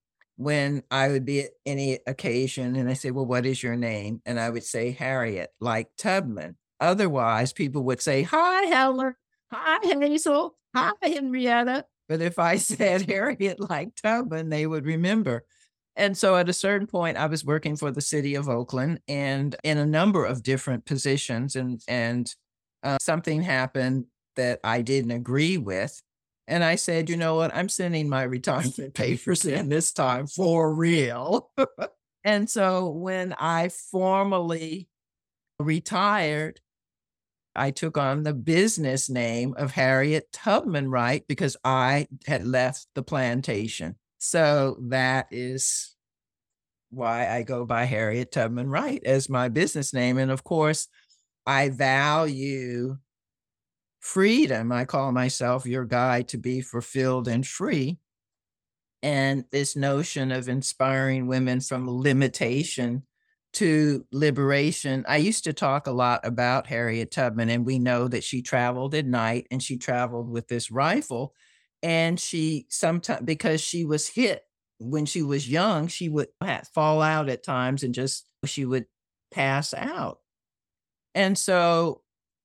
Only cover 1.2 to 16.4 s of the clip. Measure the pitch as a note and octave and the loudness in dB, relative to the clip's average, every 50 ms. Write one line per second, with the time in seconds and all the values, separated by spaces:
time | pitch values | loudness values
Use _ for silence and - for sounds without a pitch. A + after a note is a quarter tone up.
1.2 | C3 B2+ C#3+ C#3 C#3 - - _ _ C#3 C#3 C#3 C#3 C3+ C3 - - B2 C3+ - | 0 0 -2 -2 -2 -4 -10 _ _ -6 -4 -2 0 -2 -2 -2 -4 -6 -8 -4
2.2 | - B2+ A#2 B2 C3 C3 - - B2+ B2 B2+ C3+ B2+ B2 C3 C3 - C#3 B2 C3+ | -4 -2 0 0 0 -2 -2 -4 -4 -2 -2 0 0 0 -2 -2 -4 -4 -4 -2
3.2 | C3+ A#2+ B2+ B2 A#2+ C3 C3 B2+ - A#2+ A#2 A#2+ A#2+ A#2 A2 G#2 G2+ G#2+ A2+ A#2 | -2 0 0 0 0 0 -2 -2 -2 -4 -2 -2 -2 -4 -4 -4 -6 -6 -8 -8
4.2 | - G#2+ A#2+ A#2 A2+ A#2 A#2 A#2 A2 - - A#2+ A2+ A#2+ B2 - B2 C3 C3+ C3 | -6 -6 -4 -2 -2 -2 -4 -6 -8 -6 -4 -4 -2 -4 -4 -4 -4 -2 -2 -2
5.2 | A#2+ A2+ G2+ F2+ D#2+ - - _ A2 A#2+ A2+ A2 A2+ - _ - - - F#3 G3 | -2 -2 -4 -4 -6 -8 -10 _ -4 -2 -2 -2 -4 -6 _ -6 -2 0 0 0
6.2 | F#3 C3 G#2+ F#2+ D2+ E2 E2+ - _ _ _ - C#3 E3 F#3 G3+ G#3 F3+ D3 C3 | 0 -2 -6 -8 -10 -12 -14 -18 _ _ _ 0 2 2 4 4 2 2 2 2
7.2 | A#2 A2+ A2+ A2 A#2+ A#2+ - - - C#3 B2+ D3 B2+ B2+ B2+ - - D#3 C#3 C3+ | 2 2 2 2 2 0 -2 -2 -4 -2 -2 -2 0 0 0 0 0 2 2 2
8.2 | D#3 F3+ - D#4 E4+ F4+ F#4 F#4+ G4+ E4+ E4 C4 C4 C4+ C4 B3+ C4 C4 B3+ - | 2 2 2 2 4 4 4 2 2 4 4 4 4 4 2 0 -2 -4 -4 -8
9.2 | _ _ _ _ _ _ - A3+ D#4 D#4+ D#4+ F4+ A4 F4 D#4+ C#4+ C#4+ D4 D4 D#4 | _ _ _ _ _ _ -12 -4 0 0 0 2 2 2 2 2 2 2 2 2
10.2 | - D#4+ C#4+ D4 E4+ E4+ - _ _ _ - B3 C4 - G#4 - - E4+ E4+ C#4+ | 2 2 2 2 2 -2 -6 _ _ _ -2 0 0 0 -2 -2 -2 -2 0 0
11.2 | C#4 C4 B3 C4 B3 B3 A#3+ A#3+ A#3+ B3 B3+ C#4 D4 - _ _ _ - D#3 D#3+ | -2 -2 -2 0 2 4 4 4 4 2 0 -2 -4 -8 _ _ _ -4 -2 0
12.2 | E3 E3+ F3 - E3+ E3+ F3 G3+ - - D#3 - A3+ G3 F3+ F#3 G3 F3 G3+ G3 | 0 0 0 2 2 4 4 2 0 -2 0 2 2 2 4 2 0 0 -2 0
13.2 | G#3 - - - G3 G3 F3+ - G3 F3 F3 D3 D#3 A3+ - - - G#3+ A3+ A#3 | 0 -2 0 0 -2 -2 -2 -2 -4 -4 -4 -4 -6 -8 -10 -4 -2 0 0 0
14.2 | B3+ A#3 D#3+ D#3+ D#3+ D#3+ D#3 D3+ D#3 D#3 D#3+ D#3 C3+ D3+ D#3+ D#3+ E3+ F3+ G#3 A3 | -2 -4 -4 -4 -4 -2 -2 0 0 0 -2 -2 -2 -2 0 0 2 2 2 2
15.2 | G#3 D#3 A#2+ A#2 - _ _ _ _ _ _ _ _ _ _ - G3+ G3+ G3 - | 2 0 -2 -4 -6 _ _ _ _ _ _ _ _ _ _ 0 0 0 2 2
16.2 | - F#3+ F#3+ F3+ | 4 4 6 6